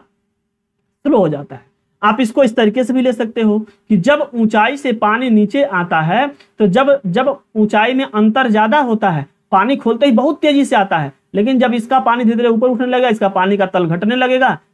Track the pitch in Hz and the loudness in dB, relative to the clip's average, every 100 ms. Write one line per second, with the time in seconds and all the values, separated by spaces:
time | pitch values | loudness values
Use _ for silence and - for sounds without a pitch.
0 | _ _ _ _ _ _ _ _ _ _ | _ _ _ _ _ _ _ _ _ _
1 | 277 247 170 143 143 - _ _ _ _ | 0 2 0 -2 -10 -20 _ _ _ _
2 | 208 226 233 285 262 233 214 240 247 254 | -2 0 -2 0 0 2 0 0 -2 0
3 | 247 220 226 233 220 214 214 _ - 208 | -2 -2 -4 -2 -2 -2 -4 _ -2 0
4 | 208 294 285 233 220 226 220 285 269 226 | 2 0 0 -2 0 2 0 0 -4 -2
5 | 208 226 262 214 208 185 190 185 175 165 | 0 0 2 2 2 0 -2 -2 -2 -2
6 | 160 214 285 - _ - 208 220 277 277 | 0 0 -2 -6 _ -2 0 2 2 0
7 | 190 202 269 285 _ 220 214 214 226 262 | 0 -2 -2 -4 _ -2 0 2 0 0
8 | 269 214 214 247 254 214 220 294 254 214 | -2 0 2 2 0 2 2 2 0 0
9 | 202 156 139 _ _ 190 220 277 226 226 | 0 -2 -6 _ _ 0 0 -2 -2 0
10 | 285 226 277 302 302 285 254 233 196 165 | 2 2 2 0 0 0 2 0 0 -2
11 | 139 - _ 190 226 262 247 240 226 262 | -4 -10 _ -2 0 2 0 0 -2 0
12 | 247 233 226 233 240 226 254 240 247 247 | 0 0 0 0 0 2 0 0 -2 0
13 | 247 220 196 190 185 202 185 180 170 170 | 0 0 -2 0 0 0 0 -2 -2 -2
14 | 214 254 254 254 254 170 _ | -2 -2 0 0 0 -2 _